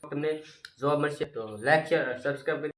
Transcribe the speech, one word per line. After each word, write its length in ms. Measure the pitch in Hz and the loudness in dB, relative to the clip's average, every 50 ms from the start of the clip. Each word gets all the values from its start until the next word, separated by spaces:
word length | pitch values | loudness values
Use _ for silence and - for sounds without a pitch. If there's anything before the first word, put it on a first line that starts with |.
| - - | -10 -6
તમને 220 | 143 143 147 156 156 156 - - - - _ - _ _ | -4 -2 0 0 -2 -2 -6 -14 -20 -18 _ -18 _ _
જોવા 220 | 131 143 147 147 | 0 2 2 2
મળશે 260 | 147 147 143 - 156 | 2 0 0 -2 -6
તો 220 | - - 117 110 107 107 104 107 | -6 -6 -8 -8 -8 -8 -2 4
લાઈક, 240 | 135 151 156 160 - | 6 6 6 6 4
શેર 140 | 165 156 135 | 2 2 2
અને 160 | 127 123 123 | 0 -4 -2
સબસ્ક્રાઇબ 420 | - 143 143 139 - - 156 139 | -2 -4 -4 -2 -2 -4 -2 -2
કરી 160 | 143 151 - | -4 -6 -8